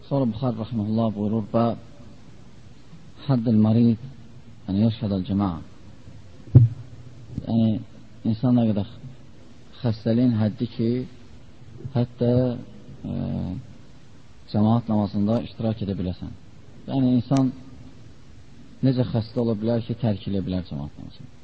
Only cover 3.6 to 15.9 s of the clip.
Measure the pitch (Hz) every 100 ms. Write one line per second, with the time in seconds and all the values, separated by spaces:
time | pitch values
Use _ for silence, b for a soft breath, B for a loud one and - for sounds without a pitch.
3.6 | 107 113 117 113 - - - - - -
4.6 | - 98 113 107 110 98 90 98 101 80
5.6 | - - - - - - - - - 127
6.6 | 117 - - - - - - - - 113
7.6 | 113 107 - - - - 113 110 127 123
8.6 | 113 101 98 - - - - - - -
9.6 | - - 123 110 117 113 127 113 107 -
10.6 | 120 - 117 123 127 - - - - -
11.6 | - - - 120 120 - 120 123 127 120
12.6 | - - - - 98 95 92 - 92 92
13.6 | - - - - - - - - - 113
14.6 | 107 117 113 107 104 104 101 117 78 -
15.6 | 110 110 98